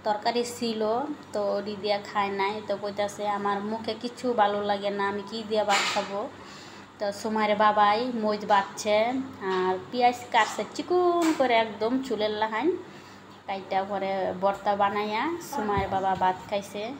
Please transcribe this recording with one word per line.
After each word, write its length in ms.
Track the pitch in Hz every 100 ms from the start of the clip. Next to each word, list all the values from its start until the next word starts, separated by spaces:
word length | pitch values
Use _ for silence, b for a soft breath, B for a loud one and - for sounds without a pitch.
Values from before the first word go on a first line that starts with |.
তরকারি 400 | 220 208 233 233
ছিল, 580 | 233 - 233 220 214 233 294 302 -
তো 240 | 214 202 202
ওডি 180 | 202 208
দিয়া 180 | 208 202 202
খায় 160 | 214 196
নাই। 320 | 196 196 214 208
তো 100 | 202
কইতাছে, 500 | 208 202 202 202 208
"আমার 320 | 202 202 202
মুখে 340 | 208 220 220 220
কিচ্ছু 320 | 240 240 254
ভালো 300 | 220 202 202
লাগে 260 | 208 202 202
না, 180 | 202 196
আমি 160 | 202 196
কি 120 | 226 208
দিয়া 140 | 214
ভাত 140 | 208 202 -
খাবো?" 360 | 214 190 196 262 - B B B B B -
তো 120 | 208
সুমাইয়ের 460 | 202 226 220 214 208
বাবাই 540 | 214 214 208 214 254 233
মরিচ 300 | 214 208 202
বাটছে 500 | 202 190 - 220 208 226 262 262 -
আর 360 | 196 185 185 185 -
পেঁয়াজ 340 | 247 247 247 -
কাটছে 320 | 240 214 - 208
চিকন 600 | - 302 359 359 349 330 311
করে 160 | 254
একদম 500 | 226 220 208 220 262
চুলের 260 | - 208 214
লাহান 480 | 214 220 220 294 - - B B B B B -
কাইটা, 380 | 196 190 190 196
পরে 440 | 196 190 190 185 185
ভর্তা 340 | 196 196 208 202
বানাইয়া 480 | 202 208 214 214 277 339
সুমাইয়ের 480 | - 277 214 202 196
বাবা 260 | 190 190 185
ভাত 200 | 185 185 -
খাইছে। 440 | 208 196 208 220 277